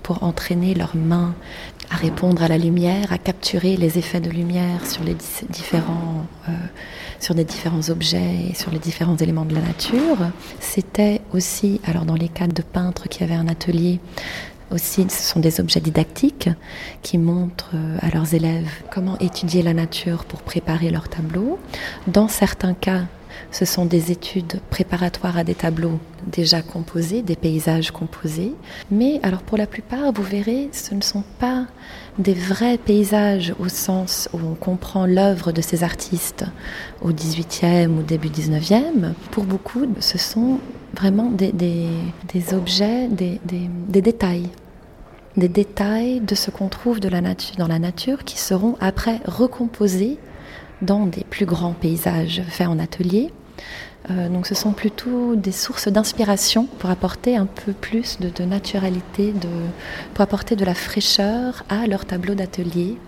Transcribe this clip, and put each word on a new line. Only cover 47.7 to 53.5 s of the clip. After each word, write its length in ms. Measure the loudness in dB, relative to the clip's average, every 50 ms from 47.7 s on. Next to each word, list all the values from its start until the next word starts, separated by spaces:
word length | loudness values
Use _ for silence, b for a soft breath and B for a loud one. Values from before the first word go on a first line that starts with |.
| 2 2
nature 460 | 2 0 -2 -2 -2 -2 -2 -2 -2
qui 160 | -8 -6 -6
seront 360 | -2 0 2 2 4 2 2 2
après 400 | 0 0 0 2 0 0 0 0 -2
recomposés 920 | -6 0 2 2 2 2 0 -4 -4 0 2 2 2 4 4 2 0 0 -4 B B B B B B B B B B B B
dans 240 | 0 2 2 4 4
des 180 | 0 0 -2 -8
plus 220 | -8 -2 -2 0
grands 280 | 0 2 0 0 -2 -2
paysages 680 | 0 0 0 0 2 0 0 2 2 0 0 -2 -4 -6 -6
faits 180 | -2 0 0 2
en 120 | 2 0
atelier. 520 | 0 -4 -4 -2 -2 2 2 2 2 2 -4 -12 -20 B